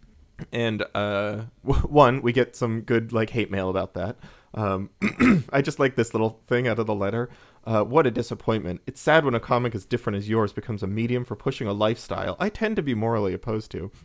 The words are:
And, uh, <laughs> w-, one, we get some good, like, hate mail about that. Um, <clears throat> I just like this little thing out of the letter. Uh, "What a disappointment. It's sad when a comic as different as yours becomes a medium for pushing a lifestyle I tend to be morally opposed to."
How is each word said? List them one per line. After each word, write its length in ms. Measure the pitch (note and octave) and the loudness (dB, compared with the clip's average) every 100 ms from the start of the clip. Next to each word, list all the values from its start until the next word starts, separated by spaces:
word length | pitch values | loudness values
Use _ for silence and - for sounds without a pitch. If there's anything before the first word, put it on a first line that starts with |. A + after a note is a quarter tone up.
| - - _ - - | -20 -20 _ -18 -8
And, 320 | A#2+ A#2 G#2+ G2+ | -2 -2 -2 -4
uh, 500 | G#2 G#2 G2+ G#2 G#2 A2+ | -2 -2 -2 -4 -6 -10
<laughs> 140 | - B2+ | -8 0
w-, 220 | C3+ - | 2 4
one, 320 | D3 C3 C3 | 6 6 6
we 100 | A#2+ | 2
get 240 | B2 A#2+ | 2 2
some 280 | - A#2+ A2+ | 0 -2 -2
good, 280 | G#2+ A#2 A2+ | 2 0 2
like, 200 | A2+ A2 | -2 -2
hate 200 | A#2 G#2 | -2 -2
mail 200 | G2 F#2 | -2 -2
about 240 | F#2+ F#2 | -2 -4
that. 220 | F#2+ F2+ B2 - - _ | -6 -8 -8 -16 -20 _
Um, 380 | - G#2 F#2+ G2+ - | -6 -2 -2 -6 -4
<clears throat> 440 | G#3+ - B3+ F#3+ A#2+ | -4 2 4 4 2
I 120 | C#3 | 0
just 160 | C#3+ - | 0 2
like 180 | C#3 B2+ | 0 2
this 160 | A2+ | 0
little 280 | A2 A2 A2+ - | 2 -2 -2 -2
thing 220 | B2 B2 | 0 0
out 100 | A2 | 0
of 80 | A2 | 0
the 80 | |
letter. 360 | G#2+ G2 A2+ B2 - - _ | 0 -2 -2 -6 -8 -20 _
Uh, 180 | - A2 | -2 0
"What 240 | G#2+ C#3+ C3 | 4 4 4
a 40 | |
disappointment. 720 | A2 A#2 A2 - A2 F2 F2 - | 2 -4 -6 -2 -2 -2 -8 -10
It's 140 | - | -6
sad 240 | - D#3+ | 4 4
when 100 | C#3+ | 4
a 60 | A#2 | 0
comic 340 | - B2 B2 | 0 0 0
as 120 | G#2+ - | -4 -4
different 320 | A#2 - G2+ | -4 -2 -4
as 100 | G2+ | 0
yours 240 | A2 G#2 | 0 0
becomes 300 | - - G#2 | -2 -8 -6
a 40 | F#2+ | -4
medium 380 | G#2 A#2 B2 | -2 -2 -2
for 120 | B2 G#2+ | -4 -6
pushing 300 | - C3 A2+ | -6 -4 -4
a 60 | |
lifestyle 640 | G2+ G#2+ G#2+ - F#2 F#2+ F2+ | 0 0 0 -6 -6 -6 -4
I 120 | G3 | -4
tend 260 | - A3 G#3 | -2 -4 -2
to 60 | |
be 120 | D3 | -2
morally 380 | A2+ A2+ A2+ G2 | 0 0 0 0
opposed 380 | F#2 - A2 - | -4 -4 -6 -6
to." 200 | - G2+ - | -10 -10 -14